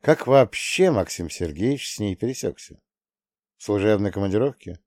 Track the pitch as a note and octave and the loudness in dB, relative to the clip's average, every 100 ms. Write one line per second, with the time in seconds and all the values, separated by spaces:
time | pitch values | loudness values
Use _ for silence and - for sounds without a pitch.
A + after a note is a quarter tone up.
0 | - D#3 - C#3 B2 - - - F#3 C3 | 2 2 4 4 4 0 -6 2 2 2
1 | F2+ - E2 - F2 D2 A2 C#3 - - | -2 -6 -10 -6 -8 -2 -2 -2 -6 -6
2 | G#2 F#2 A#2 C3 - - - - _ _ | -6 -4 -6 -4 -6 -8 -18 -20 _ _
3 | _ _ _ _ _ _ - G#2 G2+ G#2 | _ _ _ _ _ _ -2 2 4 2
4 | G2+ G2 G2 G2+ C3 C3+ - F2 | 2 -2 -2 0 0 -4 -16 -18